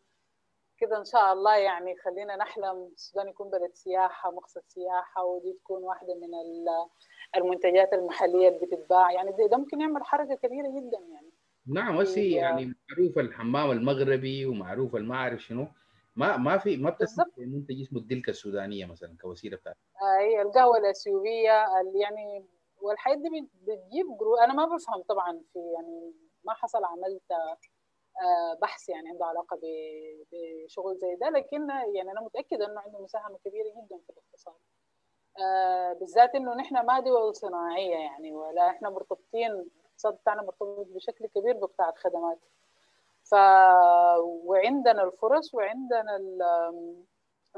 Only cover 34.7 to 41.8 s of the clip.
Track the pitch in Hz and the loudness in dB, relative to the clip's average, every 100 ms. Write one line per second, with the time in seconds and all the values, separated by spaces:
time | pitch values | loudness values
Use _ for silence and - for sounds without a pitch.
34.7 | _ _ _ _ _ _ - 190 190 185 | _ _ _ _ _ _ -4 0 2 2
35.7 | 185 180 175 180 226 240 269 247 240 - | 0 -2 -4 2 6 6 4 -4 -6 -4
36.7 | 254 233 262 254 240 214 208 196 175 170 | -2 2 2 2 2 2 -4 -8 -6 -4
37.7 | 175 190 160 151 139 156 156 156 170 175 | -4 -2 -4 -6 -10 -12 -12 -4 2 2
38.7 | 180 208 190 - 185 _ 226 233 202 170 | 0 -6 -8 -8 -10 _ -4 -4 -4 -10
39.7 | _ _ - 214 208 214 214 196 - 202 | _ _ -6 -4 -2 -2 -2 -4 -8 -10
40.7 | 202 185 185 - - 220 202 226 226 190 | -10 -12 -12 -12 -12 -8 -2 0 -2 -4
41.7 | - | -4